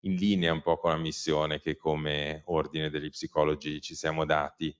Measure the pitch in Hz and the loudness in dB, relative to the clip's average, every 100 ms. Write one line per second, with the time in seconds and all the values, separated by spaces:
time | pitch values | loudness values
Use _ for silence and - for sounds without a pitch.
0 | 95 92 101 98 85 80 85 80 85 80 | 0 2 4 4 2 2 2 2 2 0
1 | 80 - - 76 76 76 - 73 80 78 | -2 -4 0 2 2 0 -4 -2 0 0
2 | 76 73 73 78 90 82 76 80 78 76 | 0 -2 -2 -6 -2 -2 0 -2 -2 -4
3 | 76 - 80 - 76 76 76 76 - 80 | -6 -8 -4 2 2 2 -4 -8 -10 -4
4 | 80 80 78 76 73 _ 80 - | -2 0 2 2 0 _ -8 -8